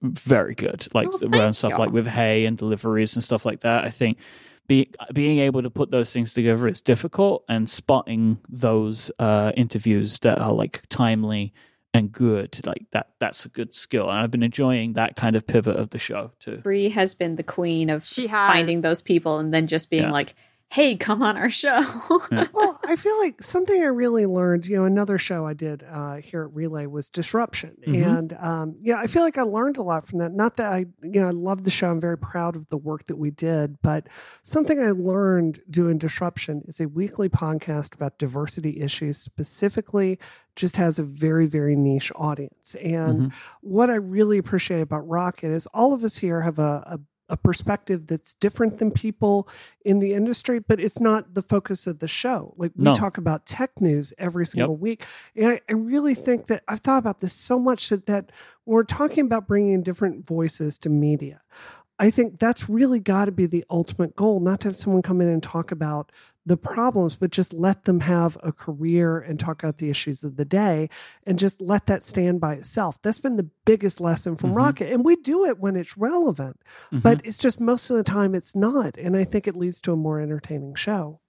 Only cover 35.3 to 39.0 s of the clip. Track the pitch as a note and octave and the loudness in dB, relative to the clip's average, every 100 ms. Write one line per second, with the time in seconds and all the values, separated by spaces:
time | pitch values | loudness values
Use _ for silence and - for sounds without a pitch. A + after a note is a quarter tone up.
35.3 | F3+ E3 D3 - D#3+ E3+ D#3+ D#3+ - F3 | 4 2 -2 -4 0 2 2 -2 -4 -4
36.3 | - - D3 - - D#3 D#3 G3 - F#3+ | -6 -8 -8 -8 -8 -6 -4 -4 -2 -2
37.3 | - D#3+ D#3 - D3+ D3 - C#3 - C#3 | -2 -2 -4 -4 -6 -6 -8 -8 -6 -6
38.3 | C3+ D3 - D#3 D3+ C#3+ - | -6 -8 -6 -8 -6 -6 -4